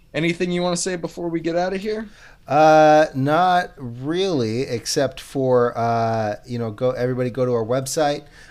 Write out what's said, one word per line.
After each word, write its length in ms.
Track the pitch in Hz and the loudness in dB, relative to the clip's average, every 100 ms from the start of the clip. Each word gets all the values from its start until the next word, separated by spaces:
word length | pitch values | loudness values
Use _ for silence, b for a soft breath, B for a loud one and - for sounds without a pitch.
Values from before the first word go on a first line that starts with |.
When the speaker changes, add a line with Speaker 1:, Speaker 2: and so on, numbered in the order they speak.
| b | b
Speaker 1:
Anything 380 | 131 165 170 180 | -4 -4 -2 -4
you 100 | 175 | -2
wanna 140 | 175 170 | -2 -4
say 220 | 190 180 | -4 -6
before 320 | 160 - 175 | -8 -10 -8
we 100 | 165 | -6
get 160 | 160 165 | -4 -2
outta 220 | 180 190 | -2 -4
here? 320 | 214 214 220 B B B - | -6 -8 -10 B B B -2
Speaker 2:
Uh, 600 | 139 156 156 156 151 156 143 | 4 6 8 8 6 4 0
not 560 | 135 156 185 180 180 - | 0 2 2 2 -2 -8
really, 880 | 127 120 135 170 196 156 113 113 | -14 -10 -6 -2 -2 -2 -2 -2
except 580 | 135 120 - - 135 - | -4 -6 -4 -2 -2 -4
for, 560 | - 139 131 123 120 117 | -10 -4 2 4 2 0
uh, 580 | 117 117 117 113 107 104 - | -2 0 0 0 -2 -6 -8
you 140 | 120 | -6
know, 120 | 113 | -6
go, 200 | 104 127 | -2 -2
everybody 380 | 127 123 127 127 | 0 -2 -2 -2
go 160 | 113 127 | -2 0
to 80 | |
our 100 | 120 | 0
website. 600 | 110 127 131 - 147 151 - B B | 0 -2 -2 0 0 -2 -8 B B